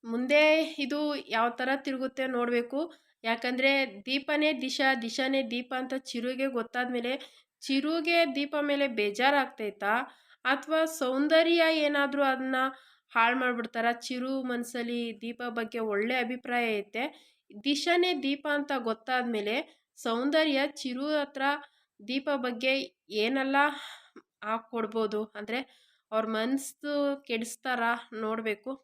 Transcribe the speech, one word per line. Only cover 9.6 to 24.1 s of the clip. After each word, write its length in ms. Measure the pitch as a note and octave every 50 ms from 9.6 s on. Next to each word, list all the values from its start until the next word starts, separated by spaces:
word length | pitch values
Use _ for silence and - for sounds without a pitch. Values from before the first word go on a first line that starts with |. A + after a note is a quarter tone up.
| A3 G#3 F#3+ - G3+ G3+ G#3+ A#3+ C#4 - - _ _ _ - _ _
ಅಥವಾ 400 | B3 C4+ C#4 C#4 - D#4+ D#4+ D#4+
ಸೌಂದರ್ಯ 760 | D#4+ D#4+ - C#4+ B3+ B3+ C4+ C#4+ D4+ D#4+ D#4+ E4 E4 E4+ E4+ E4 D#4+
ಏನಾದ್ರೂ 520 | D#4+ D#4 D4+ C#4+ D4 C#4+ C#4 C4+ C4+ C#4+ C#4
ಅದನ್ನ 320 | C4+ C4 B3+ C4 C4 C4 C4 C4 C4+ C4+ - - - _ _ _ _
ಹಾಳ್ 260 | - A#3 A3+ A#3 B3
ಮಾಡ್ಬಿಡ್ತಾರ? 500 | C4 B3+ B3 A#3+ A#3 A3+ A3+ - A#3 A3+ A#3
ಚಿರು 520 | A#3 A#3 - - B3+ B3 B3 C4 C4+ C4+ B3+
ಮನ್ಸಲ್ಲಿ 760 | B3+ B3 A#3+ A#3+ A#3 - B3 A#3 A#3 A#3+ A#3+ A#3 A#3 A3 G#3+
ದೀಪ 200 | - A#3 A#3 - B3 A#3+
ಬಗ್ಗೆ 300 | A3+ A#3 A3+ A3 - A#3
ಒಳ್ಳೆ 380 | A3 A3 G#3 G3+ G#3+ A#3 B3+ B3+
ಅಭಿಪ್ರಾಯ 580 | A#3+ A3+ B3+ B3 - B3+ A#3+ A#3+ A#3+ A3+ A3 G#3
ಐತೆ, 260 | G3+ G#3 - A3 B3+ D#4 - - - _ _ _ _ _ - G#3 -
ದಿಶಾನೇ 500 | C#4 C#4+ C#4+ - F4 E4+ F4+ F4 F#4 F4+ C#4+ C4
ದೀಪ 240 | C4+ C#4 C#4 - D4+
ಅಂತ 200 | D4 D4 C#4+ C#4+ C#4+ B3+
ಗೊತ್ತಾದ್ಮೇಲೆ 1080 | A#3 A3+ A3 A3 - - B3+ B3+ B3 A#3+ A#3 G#3+ G3+ G#3 A3 C4+ D#4+ - - _ _ _ _
ಸೌಂದರ್ಯ 680 | - - B3 A3+ A#3 B3+ C#4+ C#4+ D#4 D#4+ D#4 C#4 C4+ C#4 D4
ಚಿರು 400 | C#4+ - - C4 B3 B3+ C#4 D4
ಹತ್ರ 340 | D4+ D4+ C#4+ C#4+ - C4+ C4+ C#4 C#4+ D4 C#4+ - _ _ _ _ _ _ G#3 G#3+
ದೀಪ 220 | B3+ C#4 C#4 D4+ C#4+
ಬಗ್ಗೆ 380 | C4 A#3+ B3 A#3+ A3+ B3 C4 C4+ C#4 C4+ - _ _ _ _
ಏನೆಲ್ಲ 460 | F#3+ G#3+ G#3 A3+ C4+ C4+ C4+ C4+ C4+ C#4 C#4+ D4 C#4 C#4 - - - - - _